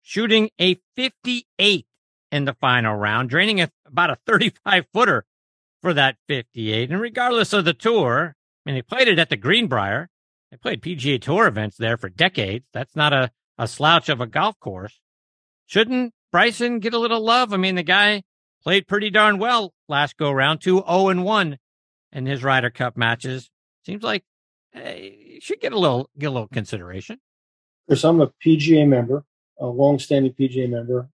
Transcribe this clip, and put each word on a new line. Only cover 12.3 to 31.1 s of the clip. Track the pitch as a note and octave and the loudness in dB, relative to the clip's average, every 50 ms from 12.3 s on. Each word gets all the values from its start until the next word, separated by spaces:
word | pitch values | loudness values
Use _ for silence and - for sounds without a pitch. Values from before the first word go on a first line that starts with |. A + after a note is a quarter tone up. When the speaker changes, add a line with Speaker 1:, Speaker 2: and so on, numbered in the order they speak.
| _ - G#2+ F#2 G2+ B2 _ _ _ | _ -2 -4 -4 -6 -8 _ _ _
Speaker 1:
That's | A#2 C3+ _ _ | -10 -10 _ _
not | D3+ D3 D3+ C#3+ | -2 0 0 2
a, | C3+ B2+ A#2+ _ _ _ _ _ | 0 0 -2 _ _ _ _ _
a | - A#2+ | -8 -6
slouch | A2+ - - C#3+ D#3 E3+ D#3+ - - | -6 -4 0 2 4 4 4 2 0
of | C#3+ A#2 | -4 -4
a | B2 | -4
golf | A2+ - D3 F3+ G#3+ G#3 _ | -4 -2 -2 -2 -2 -4 _
course. | - C3 F#2+ F2+ F#2+ G#2+ _ _ _ _ _ _ _ _ _ _ _ _ _ _ _ | -14 -12 -12 -12 -14 -14 _ _ _ _ _ _ _ _ _ _ _ _ _ _ _
Shouldn't | _ - G3 A3+ A#3 B3+ B3+ B3 A#3 _ _ _ _ | _ 0 0 0 2 0 -4 -4 -4 _ _ _ _
Bryson | - F3 G#3 A#3+ A#3 - A#3+ A#3+ A#3+ A3+ | 2 2 2 2 2 -2 -4 -2 -2 -4
get | F#3+ A3+ A#3 | -4 -4 -2
a | A#3 | -2
little | A#3 A3+ A#3 A3+ | 0 0 -2 -2
love? | A3 A3+ A#3 B3 B3+ G#3+ G3+ | 2 2 2 2 2 0 0
I | |
mean, | F#3+ F#3 F#3+ F#3 | 0 0 0 -2
the | F3+ E3 | -2 0
guy | D3 F3+ G3+ G3+ G#3 G#3 G3+ - _ _ _ _ _ _ _ _ | 2 4 4 4 4 2 0 -6 _ _ _ _ _ _ _ _
played | - F#3 G3 - | 0 0 0 0
pretty | _ G3+ G#3 G#3 G#3+ | _ -4 -2 -2 0
darn | F3+ G#3+ G#3+ G#3+ G3+ | 2 4 4 4 4
well | F#3 G#3+ A#3+ B3 A#3 G3+ F3+ _ _ _ | 2 0 0 0 0 -2 -4 _ _ _
last | - D3 C#3+ D3 C#3+ - | -4 -2 -2 -2 -2 -2
go-round, | _ D#3 C#3+ C#3 C3+ C3+ D3 D#3+ D3+ | _ -2 0 0 2 0 0 0 -2
two | - F#3 F#3 F#3+ F#3+ | 0 0 0 0 2
oh | - E3+ F#3+ F#3+ F#3+ | 0 0 2 2 2
and | F#3 F3+ F3+ | 2 0 -2
one | G3 A3 G#3 F#3 D#3 C#3+ - _ _ _ _ _ _ _ _ _ _ | -2 -2 -2 -2 -2 -6 -12 _ _ _ _ _ _ _ _ _ _
in | _ C#3+ B2+ | _ -8 -6
his | C3+ C#3 C3 B2 | -6 -6 -4 0
Ryder | C#3 C3 C3 A#2+ B2 | 0 0 2 0 -2
Cup | _ - C3+ B2 - | _ -4 -6 -6 -2
matches. | B2 A#2 A2+ A#2 A#2 - C3 B2+ C3 B2 _ _ _ _ _ _ _ _ | -2 -2 0 -2 -2 -6 -10 -10 -10 -14 _ _ _ _ _ _ _ _
Seems | - F#3+ G#3 A3 | -14 -14 -8 -6
like, | A3+ G#3+ F#3+ _ _ _ _ _ _ _ _ _ _ _ | -6 -6 -6 _ _ _ _ _ _ _ _ _ _ _
eh, | - - - F#2 | -18 -16 -16 -16
he | - F#2+ - - G#2 _ - - - | -16 -18 -20 -20 _ _ -20 -20 -20
should | - - G#4 A4 | -10 -10 -10 _
get | - - | -6 -4
a | A#3+ G#3+ | 0 2
little, | F3+ D3 B2 B2 C#3 _ _ | 2 2 2 0 -4 _ _
get | C#3+ C#3+ | -8 -8
a | D3 | -6
little | C3 B2 A2 | -4 -6 -8
consideration. | - - B2 G2 - - G2 E2+ F2 F#2 G2 - - A3 _ _ _ _ _ _ _ _ _ _ _ _ _ _ | -6 -6 -8 -6 -6 -10 -12 -12 -12 -14 -14 -12 -14 -18 _ _ _ _ _ _ _ _ _ _ _ _ _ _
Speaker 2:
Chris, | - C#3+ - - | 0 0 4 4
I'm | D#3+ E3+ E3 | 4 4 4
a | D3 C3 _ _ | 2 2 _ _
P | - D#3+ D#3+ | 2 2 4
G | D3+ D3 D#3+ E3 D3+ | 4 4 4 6 6
A | D3 | 6
member, | C#3+ C3+ B2 A#2+ A#2 C3+ D3 - _ _ _ _ _ _ - | 6 4 4 2 -2 -4 -6 -6 _ _ _ _ _ _ -10
a | C3 | -8
longstanding | B2 A#2+ B2+ C#3 C#3+ D3 C3 - - C#3+ C#3 C3+ C3 B2+ | -6 0 2 4 4 4 0 -2 -2 0 0 0 0 0
P | - C3+ | -2 -4
G | C3 B2 C3 B2+ | -2 -2 -4 -4
A | |
member. | A#2+ A#2+ A#2 A#2 A#2+ B2 B2 B2 C3+ | -4 -4 -6 -4 -4 -6 -6 -6 -10